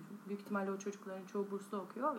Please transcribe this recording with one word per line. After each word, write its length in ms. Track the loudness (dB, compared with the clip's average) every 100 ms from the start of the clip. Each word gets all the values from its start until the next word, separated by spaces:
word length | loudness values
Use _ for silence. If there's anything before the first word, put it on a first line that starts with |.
| -6 -8 -2
büyük 140 | -2
ihtimalle 300 | 2 2 4
o 60 | 2
çocukların 480 | 0 -4 -4 -6 -2
çoğu 260 | 0 2
burslu 260 | 0 -2 -2
okuyor. 380 | -2 2 2